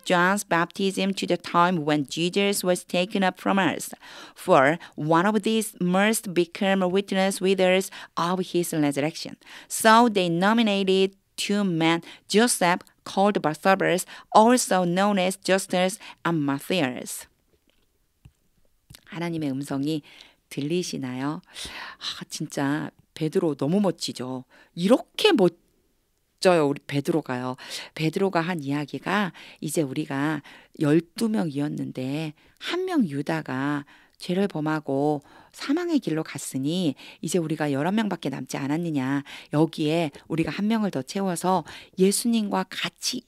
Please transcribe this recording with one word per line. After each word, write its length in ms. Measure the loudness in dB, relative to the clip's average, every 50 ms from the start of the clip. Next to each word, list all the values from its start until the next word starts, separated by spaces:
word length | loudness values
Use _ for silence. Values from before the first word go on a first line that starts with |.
| -2
John's 400 | 0 2 4 4 4 2 0 -2
baptism 680 | 0 0 0 0 0 -2 -2 -2 -2 0 0 -2 -2 -2
to 120 | -4 -2 -2
the 80 | -2
time 480 | -2 -2 0 2 4 4 4 4 2 0
when 240 | 0 0 0 0 -2
Jesus 560 | -4 -2 -2 0 0 2 0 0 0 0 0
was 220 | 0 0 0 -2
taken 380 | -4 -2 -2 -2 0 0 0 0
up 180 | 0 -2 -2
from 180 | -2 0 0 2
us. 340 | 2 0 0 -2 -6 -12 -14 -16 -20 -20 -20 -20 -20 -20 -20
For 460 | -8 0 4 6 6 6 6 4 0 -4 -14 -10
one 300 | -6 0 2 2 4 4
of 180 | 4 2 0 0
these 320 | 0 0 0 -2 -2 -6 -6
must 520 | -4 0 0 2 2 2 0 -2 -4 -4 0
become 480 | 0 0 0 -2 -2 0 0 2 2
a 60 | 2 0
witness 540 | 0 0 -2 0 0 0 0 0 0 0
with 180 | 0 0 2 4
us 320 | 4 4 4 2 0 -2 -8 -16 -18 -12 -6
of 240 | -4 -2 -2 -2 -2
his 340 | -4 -2 -2 -2 -2 -2 0
resurrection. 600 | 0 0 0 0 0 -2 -4 -4 -6 -12 -14 -14 -18 _ -20 -20 -20 -16 -10
So 400 | -4 2 6 6 8 8 8 6
they 220 | 4 2 2 2
nominated 880 | 2 2 4 4 4 4 2 2 2 0 2 2 4 4 4 2 0 _ _ _ _
two 300 | -8 -4 -2 0 0 0
men, 380 | 0 0 2 2 2 2 0 -2 -8 -20 -18 _ 0
Joseph, 500 | 2 2 4 4 2 2 2 2 2 0 -2 -12 _ _ -16
called 380 | -6 0 2 2 4 2 2
Barsabbas, 640 | 0 -2 -2 0 2 4 4 4 4 2 0 0 -2 -6 -14 -20 -4 4
also 540 | 6 8 8 8 6 4 4 2 2 2 2
known 340 | 2 2 2 2 2 2 2
as 160 | 0 0 -2
Justus, 640 | -4 0 0 0 2 0 0 0 0 0 0 -2 -4 -12 -18 -14 _ -2
and 220 | 0 0 0 0
Matthias. 840 | 0 -2 -2 -2 -2 -2 0 0 -2 -2 -6 -10 -12 -12 -14 -14 -18 _ _ _ _ _ _ _ _ _ _ _ _ _ _ _ _ _ _ _ -20 _ _ _ _ _ _ _ _ _ _ _ _ -20 -20 _ -16 -10
하나님의 340 | -8 -6 -4 -4 -4 -4 -4
음성이 520 | -4 -4 -6 -4 -4 -4 -2 -2 -4 -4 -6 -10 -20 -20 -20 -20 _ _ _ -14
들리시나요? 920 | -8 -6 -4 -2 -2 -2 -2 -4 -6 -8 -8 -8 -6 -6 -6 -6 -6 -8 -10 _ -16 -14 -14 -14 -12 -14 -14 -16 -16 -14
아, 280 | -12 -12 -12 -12 -12 -12
진짜 600 | -10 -10 -8 -8 -4 -4 -2 -2 -2 -2 -4 -8 -12 _ _ _ -10
베드로 420 | -6 -4 -2 0 0 0 0 -2
너무 240 | -2 -2 0 0 2
멋지죠. 640 | 2 0 -2 -2 -6 -10 -8 -8 -8 -8 -8 -10 -12 _ _ -20 -20 _ -8
이렇게 580 | -2 2 4 4 4 2 _ _ 2 4 4
멋져요, 1400 | 6 6 6 4 4 _ _ _ _ _ _ _ _ _ _ _ _ _ _ _ _ 0 4 4 4 6 4 2
우리 140 | 0 -4 -6
베드로가요. 720 | -6 -4 -4 -2 0 -2 -2 -2 -2 -6 -4 -4 -6 -8 -8 -10 -14 -12 -12 -14 -12 -8
베드로가 460 | -2 -2 -2 0 0 0 0 0 0
한 200 | 0 -2 -2 -4
이야기가 680 | -4 -4 -4 -4 -4 -6 -8 -8 -4 -2 0 0 0 -2 -6 -12 -20 -20 -16 -10
이제 200 | -8 -6 -2 -2
우리가 600 | -2 -2 -2 -6 -6 -6 -4 -4 -2 -2 -4 -6 -8 -12 -20 -20 -20 _ _ -2
열두 500 | 0 2 4 2 2 0 -4 -4 -2 -2
명이었는데 1040 | 0 0 -2 -2 -2 -4 -4 -4 -4 -6 -6 -8 -6 -6 -6 -6 -4 -4 -6 -8 -10 _ _ _ _ -16
한 260 | -10 -6 -4 -4 -4
명 220 | -2 2 2 0 0
유다가 800 | 0 -4 -4 -2 -4 -4 -4 -4 -4 -4 -2 -2 -2 -4 -6 _ -18 -20 _ _ _ -14
죄를 300 | -6 -4 0 0 0 0
범하고 760 | -2 -2 -4 -2 -2 -4 -4 -2 -2 0 2 2 0 -2 -4 -10 -20 -20 -20 _
사망의 480 | _ -10 -4 -2 -2 -2 0 0 0 0
길로 240 | 0 0 -4 -4 -4
갔으니 720 | -6 -8 -12 -10 -8 -6 -4 -2 -2 0 0 0 0 -2 -4 -8 -20 -16 -10
이제 160 | -6 -2 0 0
우리가 340 | 0 0 -2 -2 -2 -2
열한 240 | 0 0 0 0 0
명밖에 340 | 0 0 0 -2 -4 -6 -6
남지 280 | -6 -8 -8 -8 -8 -6
않았느냐. 640 | -4 -2 -2 -2 -2 -2 -2 -2 -2 0 -2 -2 -4 -6 -14 -20 -12 -2 2
여기에 580 | 2 2 2 0 -2 -2 0 0 0 -2 -2 -6 -10 -12 -6
우리가 240 | -4 -2 -2 -2
한 160 | -2 -4 -2 0
명을 240 | 0 0 0 -2
더 100 | -2 -4
채워서 640 | -6 -6 -4 -4 -2 -2 -2 -2 0 2 2 0 0 -4 -12 -20 -20 -10 _ 2
예수님과 680 | 2 4 4 2 0 0 0 0 0 0 -2 -2 -4 -4
같이 520 | -6 -8 -8 -8 -8 -6 -6 -6 -6 -6 -6